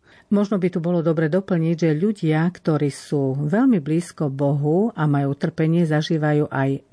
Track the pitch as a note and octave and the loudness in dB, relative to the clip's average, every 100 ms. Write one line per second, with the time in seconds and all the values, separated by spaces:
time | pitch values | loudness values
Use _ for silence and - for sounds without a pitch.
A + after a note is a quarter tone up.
0 | _ - _ G3+ G#3 G3+ F3 F3+ E3 F3 | _ -20 _ 0 0 -2 -2 -2 -2 0
1 | D#3+ D#3+ D#3 F#3 F#3+ F3 D#3+ E3 E3 D3+ | 0 0 0 0 0 0 0 0 0 2
2 | G#3 G#3+ D#3+ D#3 F3 F3 - D3 D3 - | 0 0 0 0 0 -2 -2 0 -2 -4
3 | - D3 C3+ C#3 D3 G3 C4+ G3+ C#3+ D#3+ | -4 -2 0 -2 0 2 2 2 0 -2
4 | F3 - D3 C3+ C#3+ C#3+ D3 E3+ A3+ - | -4 -4 -4 0 0 0 2 2 0 0
5 | D3+ C#3+ C#3 - D#3+ - D#3+ E3+ D#3+ D3+ | 0 0 0 -2 -4 -2 0 2 2 0
6 | D#3 D#3+ D3+ D3 D3 C3+ C3+ C3+ - | 0 0 2 0 0 -2 -2 -4 -4